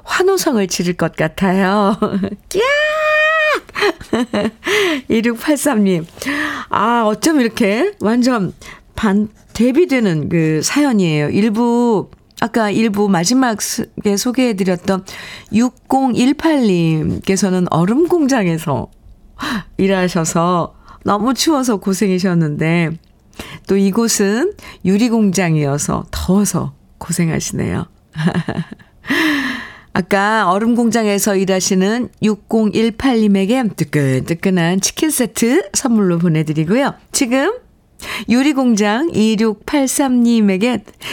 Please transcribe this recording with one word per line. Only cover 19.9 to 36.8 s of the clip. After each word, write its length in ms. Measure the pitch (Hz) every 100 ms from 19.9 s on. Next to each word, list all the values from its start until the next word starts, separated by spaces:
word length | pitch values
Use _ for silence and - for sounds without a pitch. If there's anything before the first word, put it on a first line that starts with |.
| 190 180 180 160 170 170 180 151 - - -
너무 300 | - 208 226
추워서 440 | 233 320 285 254 196
고생이셨는데 1120 | 196 190 202 185 185 170 156 147 160 170 160 165 _ _ _ - - - -
또 80 | 196
이곳은 800 | 196 208 233 - 196 220 370 - - - 180
유리 240 | 202 240
공장이어서 960 | 226 202 185 175 156 143 143 - 113 -
더워서 640 | - - 196 202 156 139 - _ -
고생하시네요. 880 | - 165 165 139 - 135 120 87 170 _ _
<laughs> 380 | 156 160 175 - - - - - _ - 320 311 294 262 240 - - -
아까 560 | - 175 196 202 220 185
얼음 260 | 196 226 240
공장에서 600 | 233 233 214 202 214 190
일하시는 760 | 190 190 185 190 190 233 - -
육공일팔님에게 1500 | 208 208 - 220 214 - 226 220 269 226 214 196 190 262 220 -
뜨끈뜨끈한 1040 | 165 151 139 131 131 170 196 185 165 190
치킨 320 | - - 320
세트 580 | - 233 - 233 311 -
선물로 440 | - 254 220 190 170
보내드리고요. 800 | 175 156 151 156 156 233